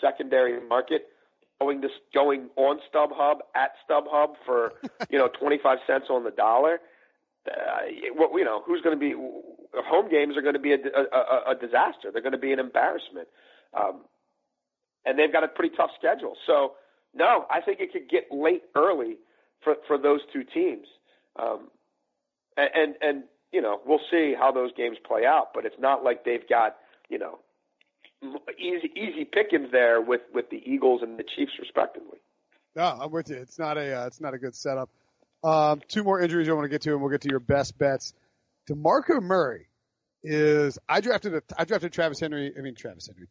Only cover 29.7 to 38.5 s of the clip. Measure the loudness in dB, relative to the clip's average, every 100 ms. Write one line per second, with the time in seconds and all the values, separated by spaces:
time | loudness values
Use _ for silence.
29.7 | 4 6 4 4 -2 -2 -6 -6 -8 -4
30.7 | 2 4 2 0 -10 -10 -6 -6 -6 -6
31.7 | -2 -2 -4 -20 -20 _ _ _ _ _
32.7 | -4 -2 -2 -6 -6 -8 -10 -12 -8 -6
33.7 | -4 -4 -6 -8 -10 -10 -10 -10 -8 -6
34.7 | -6 -6 _ _ _ _ _ 2 4 4
35.7 | 2 -2 -4 0 2 2 2 2 0 0
36.7 | -4 -2 -2 0 -2 -2 -2 0 0 0
37.7 | -2 -2 -2 -6 -18 _ _ _